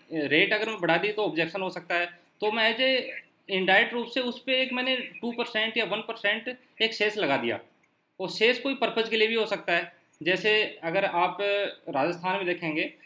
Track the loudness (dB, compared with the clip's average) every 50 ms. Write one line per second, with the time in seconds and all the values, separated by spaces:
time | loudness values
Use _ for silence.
0 | -14 _ -4 -4 0 2 4 4 4 4 2 0 0 -2 -4 -2 2 2 2 2
1 | 2 0 -2 0 -2 -2 0 -2 -2 -2 -2 -4 -6 -4 -6 -8 -6 -2 -2 -2
2 | -2 -2 -6 -14 _ _ _ _ -2 -2 0 2 2 2 2 2 2 2 2 2
3 | 0 -4 -10 -14 -16 _ _ _ _ -4 -2 0 4 6 6 6 6 4 0 -4
4 | -4 -2 -2 -2 -2 -2 -4 -6 -4 -2 0 0 0 0 -2 -2 -2 0 -2 -2
5 | -4 -8 -10 -8 -8 -6 -4 -4 -6 -2 -2 -2 -2 0 0 -2 -2 -2 -2 -4
6 | -4 -8 -10 -2 0 0 0 0 -4 -8 -12 -12 -16 _ _ -2 -2 -2 0 0
7 | 0 0 2 0 0 2 2 2 2 0 -2 -4 -6 -12 _ _ _ _ _ _
8 | _ _ _ -8 -8 -6 0 2 4 4 4 2 -2 -4 -2 0 -2 0 0 0
9 | -2 0 2 2 2 2 2 0 0 0 -2 -4 -2 0 0 0 0 -4 -10 -20
10 | _ _ _ _ -2 0 0 2 2 2 4 4 2 0 -4 -6 -6 -2 0 0
11 | 0 2 2 2 2 2 0 -2 -2 0 0 0 0 -2 -6 -10 -12 -6 -2 0
12 | 0 0 -2 -2 -2 -2 -2 0 0 -2 -2 -2 -2 -2 -2 -2 -2 -4 -6 -12
13 | -20